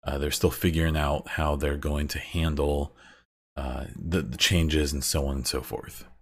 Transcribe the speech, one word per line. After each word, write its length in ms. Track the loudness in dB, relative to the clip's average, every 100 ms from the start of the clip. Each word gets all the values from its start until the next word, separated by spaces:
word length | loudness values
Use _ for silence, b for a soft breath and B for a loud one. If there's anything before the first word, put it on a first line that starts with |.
uh, 140 | -4 -2
they're 140 | -2
still 200 | 2 0
figuring 460 | 2 2 4 2 2
out 320 | 2 0 -2
how 260 | -2 0 2
they're 220 | 0 0
going 320 | -2 -2 -2
to 100 | -4
handle, 760 | -4 0 0 2 2 2 -2 B B B B _ _ -8
uh, 300 | -6 -4 -8 -8
the, 260 | -2 -2
the 160 | -2 0
changes 540 | 4 4 4 4 2
and 140 | 0 0
so 220 | 0 0
on 100 | -2
and 100 | -2
so 140 | -4
forth. 420 | -4 -10 -10 -16 -18 -20